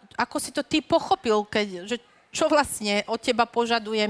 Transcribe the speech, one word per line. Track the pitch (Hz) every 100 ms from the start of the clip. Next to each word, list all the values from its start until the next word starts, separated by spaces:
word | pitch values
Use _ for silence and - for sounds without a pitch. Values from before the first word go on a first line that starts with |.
| _
ako | - 240 294
si | -
to | -
ty | 277 311
pochopil, | - 330 - 381 240 214
keď, | 202 226 208 180 190
že | 240 - _ _
čo | - 311
vlastne | 311 269 - 208 202 208
od | 226
teba | - 233 226
požadujem | 240 233 233 214 220